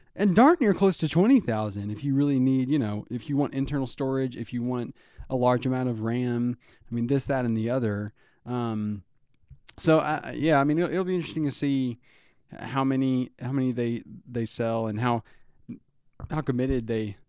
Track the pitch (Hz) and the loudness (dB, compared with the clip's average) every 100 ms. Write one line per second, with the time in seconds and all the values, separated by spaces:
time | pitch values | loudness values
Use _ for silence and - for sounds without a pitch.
0 | _ - 202 180 262 349 226 190 196 180 | _ 0 2 8 8 8 4 4 4 2
1 | 160 165 208 269 - 107 107 101 101 104 | 0 4 6 6 4 -2 -2 -4 -6 -4
2 | 139 135 143 139 131 131 127 147 110 104 | 0 2 2 4 4 2 2 0 0 -2
3 | - 120 - 139 143 135 135 143 127 - | -6 -8 -4 -2 0 -2 -4 -2 -4 -4
4 | 135 135 131 120 117 123 120 123 117 - | -2 -2 -2 -4 -8 -6 -4 -4 -6 -10
5 | _ - - 131 123 123 131 127 127 113 | _ -16 -6 0 2 2 2 0 -2 -2
6 | 110 120 123 120 120 120 _ - - 120 | -2 0 0 0 -2 -4 _ -20 -8 -4
7 | 117 139 - 135 120 113 110 131 113 101 | 0 0 0 -2 0 0 0 0 0 -2
8 | 104 - _ _ - 123 117 110 107 101 | -6 -10 _ _ -8 -4 -4 -2 -4 -6
9 | - _ _ _ - - - - - 160 | -10 _ _ _ -20 -20 -20 -4 2 4
10 | - 151 - - 151 147 139 156 175 170 | 2 -4 -6 -2 2 4 4 2 0 -2
11 | 180 180 165 - 147 - 143 139 127 113 | -2 -2 -4 -4 -4 -2 0 0 -2 -4
12 | _ _ _ _ _ - 117 131 135 131 | _ _ _ _ _ -14 -6 -2 0 0
13 | 131 127 127 - 127 135 131 120 120 117 | 0 0 -2 -6 -6 -2 -2 0 -2 -4
14 | - - - 120 113 - 117 113 113 104 | -8 -18 -10 -6 -6 -4 -2 -2 -2 -2
15 | 123 120 - - - _ - - _ _ | 0 0 -4 -18 -20 _ -16 -16 _ _
16 | _ - - 156 143 123 131 131 113 113 | _ -16 -8 -4 -2 0 0 -2 -2 -2
17 | 107 95 | -4 -8